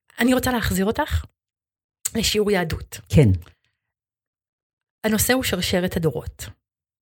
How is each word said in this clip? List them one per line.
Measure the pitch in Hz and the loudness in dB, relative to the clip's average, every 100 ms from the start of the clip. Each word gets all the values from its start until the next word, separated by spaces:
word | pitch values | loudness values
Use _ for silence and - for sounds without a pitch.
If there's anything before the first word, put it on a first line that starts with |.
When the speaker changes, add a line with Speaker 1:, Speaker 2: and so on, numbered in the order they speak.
| _ - | _ -2
Speaker 1:
אני | 240 | 2
רוצה | 254 254 | 2 0
להחזיר | 247 - 185 196 | -2 -2 -2 -2
אותך | 240 302 - - _ _ _ _ _ _ _ - | -2 -2 -4 -4 _ _ _ _ _ _ _ -8
לשיעור | 226 - 214 208 | -4 -2 0 0
יהדות. | 190 165 - - - - | 0 -2 -6 -10 -18 2
Speaker 2:
כן. | 170 120 87 - _ _ _ _ _ _ _ _ _ _ _ _ _ _ _ | 6 6 4 -4 _ _ _ _ _ _ _ _ _ _ _ _ _ _ _
Speaker 1:
הנושא | 220 214 - | -2 0 0
הוא | 254 | 0
שרשרת | 254 185 - 185 180 180 | -2 -4 -2 -2 -2 -2
הדורות. | 160 160 - - - - _ _ _ _ | -2 -4 -10 -14 -16 -18 _ _ _ _